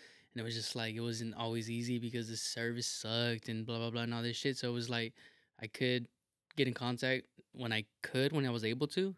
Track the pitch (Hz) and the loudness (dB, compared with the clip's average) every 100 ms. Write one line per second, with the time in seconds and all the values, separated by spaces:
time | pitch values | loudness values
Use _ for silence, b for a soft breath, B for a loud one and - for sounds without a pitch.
0 | B B B 120 113 113 - 120 110 110 | B B B -6 -4 -4 -4 -2 -2 0
1 | 117 113 113 113 113 117 110 117 120 120 | -2 -2 -4 -2 -2 0 -2 -2 0 0
2 | 120 120 110 113 - 120 117 120 120 - | 0 -4 -4 -4 -4 -2 -2 -2 -2 -4
3 | 110 117 120 113 - 113 110 117 117 117 | 0 2 4 2 -2 -4 -2 -2 -2 -2
4 | 117 117 120 117 143 127 123 120 117 117 | -2 0 -2 0 0 0 -2 -2 0 0
5 | 113 b b b b - 110 - 127 123 | -2 b b b b -12 -10 0 2 2
6 | 117 _ _ _ _ - 127 117 123 120 | 0 _ _ _ _ 2 2 2 -2 0
7 | 131 131 - - - 127 120 110 110 _ | 2 2 -2 -20 -18 -6 0 0 -2 _
8 | - 127 139 156 131 120 110 123 147 185 | -2 4 4 4 2 2 0 2 0 2
9 | 190 | 0